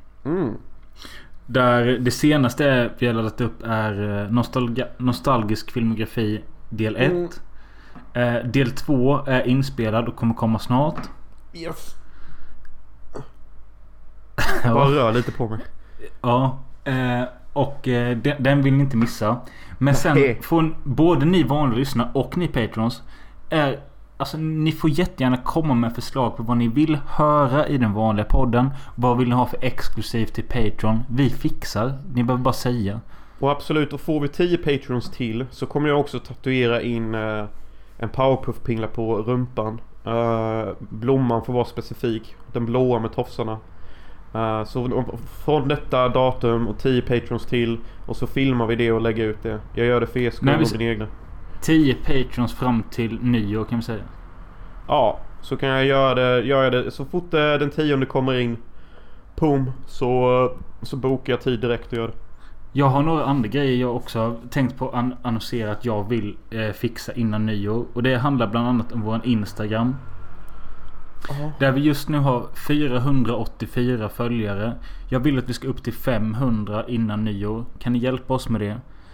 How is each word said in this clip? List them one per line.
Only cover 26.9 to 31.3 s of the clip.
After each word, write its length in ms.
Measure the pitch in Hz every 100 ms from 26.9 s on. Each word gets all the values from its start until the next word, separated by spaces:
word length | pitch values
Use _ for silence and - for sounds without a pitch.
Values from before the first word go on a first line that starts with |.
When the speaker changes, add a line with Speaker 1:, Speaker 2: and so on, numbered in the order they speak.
| 151 -
Speaker 2:
höra 600 | - 151 147 139 139 147
i 100 | 143
den 140 | 113
vanliga 320 | 104 110 104 107
podden. 440 | - 113 117 135 139 -
Vad 240 | - 123 123
vill 100 | 123
ni 60 |
ha 120 | 123 120
för 120 | -
exklusivt 720 | 127 - - - 104 117 107
till 100 | -
Patreon? 580 | - 123 107 - 110 113 120
Vi 200 | 120 135